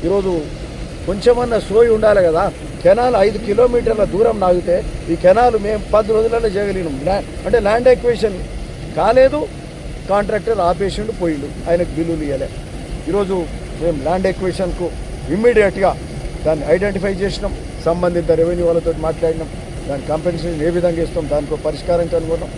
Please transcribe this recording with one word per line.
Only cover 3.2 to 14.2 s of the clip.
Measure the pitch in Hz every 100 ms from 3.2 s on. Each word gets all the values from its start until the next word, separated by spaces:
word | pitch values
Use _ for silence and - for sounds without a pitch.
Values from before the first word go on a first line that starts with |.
| 202 208
కిలోమీటర్ల | - 208 247 240 233 220
దూరం | 190 175 233 220
నాగితే | 185 180 170 180 220 - -
ఈ | 165
కెనాల్ | 175 208 247 220
మేము | 202 214 -
పది | 208 208
రోజులలో | 220 226 233 226
చేయగలిగినాం. | 190 202 190 165 135
ల్యా-, | 156 196 - - -
అంటే | 240
ల్యాండ్ | 202 226 247
ఎక్విజిషన్ | 247 240 226 214 180 - - - - 151 -
కాలేదు, | 185 254 262 294 - - - - - - -
కాంట్రాక్టర్ | 202 202 214 - 214
ఆపేసిండు, | 175 175 196 190 214
పోయిండు, | 220 175 147 143 - 170
ఆయనకు | 170 170
బిల్లులు | 135 165 165
ఇవ్వలే. | 147 135 135 - - - - - 151
ఈరోజు | 196 190 190 160 - - 135
మేము | 160 151
ల్యాండ్ | 139 185